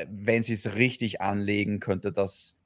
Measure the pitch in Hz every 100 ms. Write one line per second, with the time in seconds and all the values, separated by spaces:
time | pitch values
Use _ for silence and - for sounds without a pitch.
0 | 76 101 104 117 113 110 117 101 127 -
1 | 113 - 98 101 101 104 101 101 - 98
2 | 101 92 98 - - -